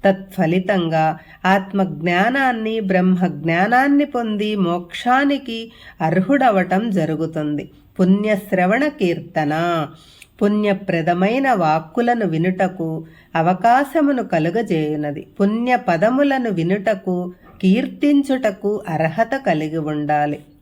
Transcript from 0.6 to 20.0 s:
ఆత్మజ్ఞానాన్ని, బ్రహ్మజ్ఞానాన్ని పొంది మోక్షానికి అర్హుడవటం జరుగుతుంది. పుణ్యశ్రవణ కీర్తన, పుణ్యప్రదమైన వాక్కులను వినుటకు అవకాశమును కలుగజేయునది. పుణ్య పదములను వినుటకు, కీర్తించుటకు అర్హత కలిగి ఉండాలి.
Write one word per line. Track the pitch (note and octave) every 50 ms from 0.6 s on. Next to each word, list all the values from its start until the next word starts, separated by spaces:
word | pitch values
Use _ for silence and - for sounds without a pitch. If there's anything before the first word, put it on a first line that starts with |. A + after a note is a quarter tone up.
| F#3 - G#3 F#3 E3+ E3 D#3+ D#3+ D#3 D#3 D#3 - - - - - -
ఆత్మజ్ఞానాన్ని, | F#3 F#3+ G3+ F#3+ G3 - G3 F#3+ E3+ D#3 D3 D#3+ F3+ F3 F3+ G3 A#3 B3+ C#4 C4+ C4 A#3+ A3+ A3 A3 A3 A3+
బ్రహ్మజ్ఞానాన్ని | G#3 F#3+ F#3+ F3+ F3+ F#3 F#3 F3 F3+ E3+ D3+ C#3+ C#3+ E3 E3 F3 F#3+ G#3+ A#3 B3 C4+ C#4+ C#4+ C#4+ D4
పొంది | C#4+ - B3 A#3 A3 G#3+ G3+ G#3+ G#3+ G#3+
మోక్షానికి | G3+ F#3 E3+ E3+ F3+ F3 F3 - - - A#3+ B3 C4 C#4+ C#4 C#4+ C#4 C#4 - A3+ A3+ A3+ A3+ - - - - - _
అర్హుడవటం | F3+ D#3+ E3 F#3 F#3+ - C#4 C#4 B3+ B3 G#3 F#3+ F3+ F3 F3+ F#3+ A3+ A#3
జరుగుతుంది. | F#3+ F#3+ D#3 D3+ D#3+ D3+ D#3+ D#3+ D#3+ D#3+ D3+ D3 D3 C#3+ C#3 - - - _ _ _ -
పుణ్యశ్రవణ | F#3 F#3 F#3+ G3+ G#3 G#3+ G#3+ G3 G#3 - - F3+ F3+ F#3 G#3+ B3+ C#4+ D4+
కీర్తన, | D4 - G3+ F3 E3 D#3+ - - - D#3+ D3+ D3 D3+ D#3+ E3+ F3 E3+ E3 D3+ C#3 - - - - - - - _ _ -
పుణ్యప్రదమైన | G3 G#3 G#3 G#3+ G#3 G#3 G3 F#3+ G3+ - E3 E3+ D#3+ E3 F3 F3 F#3 G3+ A#3 C4+ C#4 C4+
వాక్కులను | B3 G3 E3+ D#3 D#3 D#3+ D#3+ - - B3 A#3+ A#3+ A#3+ A#3 G#3+
వినుటకు | F3+ D#3+ D#3+ E3+ F#3 F#3 F#3 F#3+ F#3+ F#3+ - F3 D#3+ D#3+ D#3+ D#3+ - - - - _ -
అవకాశమును | E3 D#3+ F3 F#3 F3+ - A#3 A#3+ C4 C#4+ C#4 - E4 D4 C#4+ C#4+ B3
కలుగజేయునది. | G#3+ - - E3 D#3 E3+ E3 A3+ G#3+ - F3+ D#3+ D3+ D3+ D3+ D3+ D3+ D3 C#3+ D3+ - - - -
పుణ్య | F#3+ G3+ G#3+ A#3 A#3+ B3 B3 A#3+ B3 -
పదములను | E3+ D#3+ F#3 A3 B3+ C4+ C#4+ C#4+ C4+ C4+ B3 A3+
వినుటకు, | G3 E3 D#3+ E3+ F#3+ G#3 G3 A3 G#3+ F#3+ - F#3+ F3+ F3+ F3+ F3+ - - - - - -
కీర్తించుటకు | - F#3+ F#3+ A#3+ C4 B3+ - - - C#4+ D4 C#4 C#4 - C4+ C4 C4 G#3+ G3 - - G3+ G#3 G3+ - -
అర్హత | D#3+ D3+ D#3+ D#3+ D#3+ F#3+ A3+ A3+ C#4 C4+ C4+ G3+
కలిగి | E3+ D3+ D#3 D3+ D#3 E3
ఉండాలి. | D3+ D3+ D#3 D3+